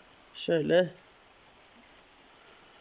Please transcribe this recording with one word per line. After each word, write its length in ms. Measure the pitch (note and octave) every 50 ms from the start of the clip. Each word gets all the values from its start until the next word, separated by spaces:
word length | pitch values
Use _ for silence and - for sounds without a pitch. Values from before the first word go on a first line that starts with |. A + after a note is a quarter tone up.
| - - - - - - -
Şöyle. 560 | - - - E3+ D#3+ D3+ D3+ D#3+ F3 F3+ E3+ - - - - - - - - - - - - - - - - - - - - - - - - - - - - - - - - - - - - - -